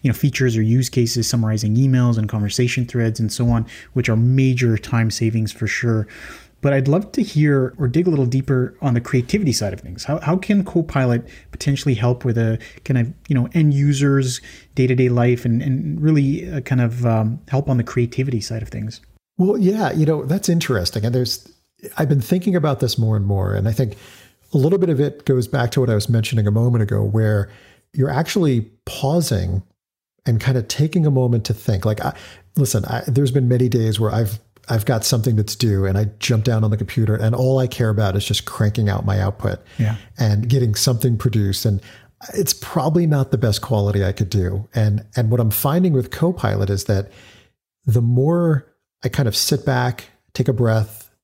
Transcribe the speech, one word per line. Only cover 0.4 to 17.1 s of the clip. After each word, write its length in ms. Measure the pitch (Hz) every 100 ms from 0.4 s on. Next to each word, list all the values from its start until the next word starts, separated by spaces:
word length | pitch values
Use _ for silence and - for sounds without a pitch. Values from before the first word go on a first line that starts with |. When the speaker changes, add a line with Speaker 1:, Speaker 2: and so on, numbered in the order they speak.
| 127 113
Speaker 1:
or 60 |
use 260 | 110 123 123
cases, 400 | 127 113 120 110
summarizing 480 | 120 110 107 107 110
emails 420 | 135 127 123 113
and 120 | 107
conversation 560 | 110 104 - 123 131 120
threads 340 | 123 113 113
and 140 | 107
so 160 | - 120
on, 160 | 117 110 - -
which 140 | 127 120
are 80 | 113
major 640 | 120 131 131 123 120 110
time 340 | - 117 113
savings 400 | - 113 113 107
for 160 | - 110
sure. 400 | - 120 110 104 - - - - _
But 120 | 143
I'd 140 | 135 135
love 240 | 160 208
to 80 | -
hear 540 | - 147 151 139 127 -
or 100 | 131
dig 200 | 143 180
a 20 |
little 160 | 151 127
deeper 500 | 135 131 131 123 -
on 140 | 143 120
the 60 |
creativity 500 | 127 131 120 208 170
side 220 | 110 101
of 60 | 95
things. 240 | - 90
How, 160 | - 156
how 180 | 143 185
can 260 | 190 202
Copilot 640 | 185 175 160 143 127 120 120 - -
potentially 420 | - - 139 147
help 320 | 113 123 123 127
with 120 | 113
a 220 | 113 113 - -
kind 140 | - 131
of, 160 | 120 - -
you 80 | 139
know, 120 | 120
end 220 | 170 151 139
users' 680 | 143 139 143 139 127 123 - - -
day-to-day 360 | - 127 127 127
life 360 | 120 120 120 123
and, 160 | 117
and 400 | 143 131 156 160
really, 500 | 151 151 139 135 175
uh, 100 | 156
kind 200 | 123 127
of, 240 | 120 120
um, 340 | 120